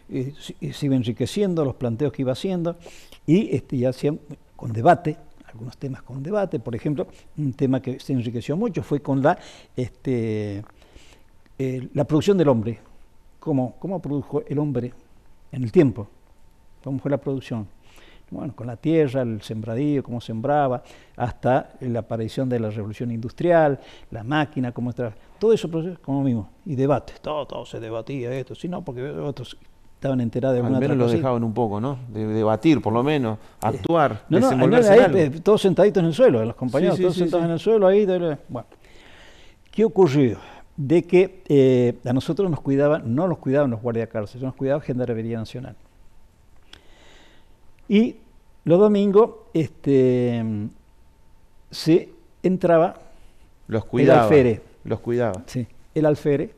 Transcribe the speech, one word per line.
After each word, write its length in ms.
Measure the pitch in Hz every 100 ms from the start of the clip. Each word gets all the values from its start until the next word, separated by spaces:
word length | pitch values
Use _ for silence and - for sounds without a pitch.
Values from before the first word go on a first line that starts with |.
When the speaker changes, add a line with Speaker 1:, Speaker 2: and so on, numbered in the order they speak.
| -
Speaker 1:
eh, 240 | 165 131 143
se, 340 | - - 151
se 120 | 131 143
iba 80 | 131
enriqueciendo 680 | 117 117 123 - 202 170
los 120 | 143 117
planteos 360 | 123 113 143
que 120 | -
iba 80 | 127
haciendo, 440 | 127 190 185 165 - - - - - -
y, 280 | 170 226 131
este, 220 | - 131
ya 120 | 123
hacían 300 | 127 143 156 - 143 - -
con 160 | 123
debate, 440 | 113 123 170 156 151 - - - 113
algunos 220 | 120 -
temas 240 | 139 135
con 180 | - 135
debate. 380 | 139 208 196 151
Por 160 | 120 113
ejemplo, 320 | 156 139 - - - -
un 160 | 147
tema 280 | 117 135 131
que 180 | 127 131
se 120 | -
enriqueció 440 | 135 117 117 - 147
mucho 260 | 240 165
fue 180 | - 147
con 200 | - 135
la, 160 | 135 180 - - - -
este, 880 | 123 - 143 127 113 107 104 101 98 - _ - - - _ _ _ -
eh, 300 | 135 127 123
la 100 | -
producción 340 | - 151 143 202
del 120 | 151
hombre. 300 | 120 107 110 - - - - - -
¿Cómo, 360 | - 139 127 -
cómo 220 | 165 190
produjo 420 | 143 143 - 143 -
el 120 | 139
hombre 320 | 151 123 120 - _ - - - -
en 120 | 127
el 80 | 123
tiempo? 360 | 180 143 107 101 - _ - - _ - -
¿Cómo 160 | - 135
fue 100 | 139
la 80 | 139
producción? 500 | 143 135 - 120 101 - - - - - -
Bueno, 220 | - 175 107
con 120 | 120
la 80 | 120
tierra, 460 | 156 160 151 127
el 200 | 123 110
sembradío, 600 | - 110 110 117 147 147
cómo 160 | - 120
sembraba, 640 | - 113 113 147 139 123 - - - -
hasta 580 | 120 - 127 131 165 -
la 180 | 127 117
aparición 500 | 110 113 110 - 131
de 100 | 123
la 100 | 110
revolución 400 | 107 104 104 120
industrial, 680 | 117 117 - 165 170 156 135 - - -
la 120 | 113
máquina, 480 | 110 151 147 - 127
cómo 200 | 120 123
tra-, 200 | 117 120 104 - -
todo 140 | 214
eso 160 | 220 170
proceso, 300 | 165 165 175
como 220 | - 139
mismo, 260 | 139 120 98 - -
y 100 | 127
debates, 460 | 135 135 - -
todo, 240 | - 151 131
todo 200 | 131 120
se 120 | 117
debatía 540 | 113 113 113 139 120
esto, 220 | 131 127 117
si 120 | 170
no, 160 | 180
porque 200 | 175 123 135
otros 480 | 151 147 135 120 - - - -
estaban 280 | - 135 131
enterados 340 | 120 123 127 127
de 40 |
Speaker 2:
Al 40 | 120
Speaker 1:
alguna 140 | 131
Speaker 2:
menos 160 | 135 139
Speaker 1:
otra 20 |
Speaker 2:
los 80 | 120
Speaker 1:
cosita. 60 | 113
Speaker 2:
dejaban 240 | 131 120
un 100 | 113
poco, 260 | 107 117 101
¿no? 200 | 120 139 123
De 140 | 107 110
debatir, 560 | 107 107 110 165 143
por 120 | 104
lo 100 | 113
menos, 340 | 135 151 120 107
Speaker 1:
Eh, 40 | - -
Speaker 2:
actuar, 640 | 110 135 - 165 139 110 -
Speaker 1:
no, 120 | 156
no, 60 | 262
Speaker 2:
desenvolverse 420 | 254 - 247 220
Speaker 1:
al 60 | 202
Speaker 2:
en 60 |
Speaker 1:
menos 140 | 190 160
ahí, 60 | 151
Speaker 2:
algo. 120 | 160
Speaker 1:
eh, 40 |
todos 200 | 175 208
sentaditos 400 | 196 175 202 202
en 60 | 165
el 60 | 156
suelo, 280 | 254 127 110
los 100 | -
compañeros, 400 | 127 135 180 156
Speaker 2:
Sí, 60 |
sí, 20 |
Speaker 1:
todos 100 | 180
Speaker 2:
sí, 60 | 180
Speaker 1:
sentados 220 | 175 170
Speaker 2:
sí. 20 | 170
Speaker 1:
en 60 |
el 60 | 165
suelo, 260 | - 220 185
ahí, 180 | 196 208
de-, 300 | 185 170 143 -
bueno. 180 | 123 - - - - - - - - - - _
¿Qué 160 | - 220
ocurrió? 540 | - 185 139 131 98 - - - -
De 280 | 135 165
que, 400 | 170 180 190 - -
eh, 520 | 147 131 127 120 120
a 80 | 123
nosotros 380 | 127 - 156 196
nos 100 | 147
cuidaban, 540 | - 139 147 156 123
no 140 | 120 185
los 100 | 156
cuidaban 320 | - 135 143
los 120 | 113
guardias 260 | 120 113 110
cárceles, 320 | 110 104 123
nos 120 | 131 -
cuidaba 260 | 135 143
Gendarmería 560 | - 123 123 113 113 117
Nacional. 380 | 113 127 127 117 - _ - - - _ _ - - - - - - - - - - - - - -
Y 280 | 202 240 - - - _ _
los 160 | - 170
domingos, 500 | 214 208 202 196 226 - -
este, 880 | 165 147 - - 135 127 123 123 120 113 107 107 - _ _ - _ - - _ - -
se 400 | - - 165 - - _ _
entraba 540 | - 185 180 165 175 - - - - - - _ -
Speaker 2:
Los 160 | 107
Speaker 1:
el 60 | -
Speaker 2:
cuidaba, 320 | 117 131 127
Speaker 1:
alférez. 400 | 113 147 123 110 - - -
Speaker 2:
los 140 | 110
cuidaba. 420 | - 120 120 95 -
Speaker 1:
Sí, 220 | 127 117 - -
el 140 | - 156
alférez 440 | 151 156 139 196